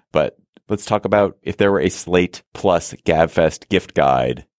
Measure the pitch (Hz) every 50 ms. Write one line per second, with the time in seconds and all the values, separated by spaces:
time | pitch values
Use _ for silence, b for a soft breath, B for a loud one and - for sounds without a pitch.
0 | B B - 80 73 - - _ _ _ _ _ _ - 107 101 - - 107 104
1 | - 101 104 104 101 92 - _ _ - - - 104 101 98 82 71 90 - -
2 | - 87 90 90 90 90 - - - _ - - - 98 87 87 - - - -
3 | _ - 80 78 82 80 - - 82 78 - - - - 101 90 - - - -
4 | 71 67 65 64 64 64 64 - - _ _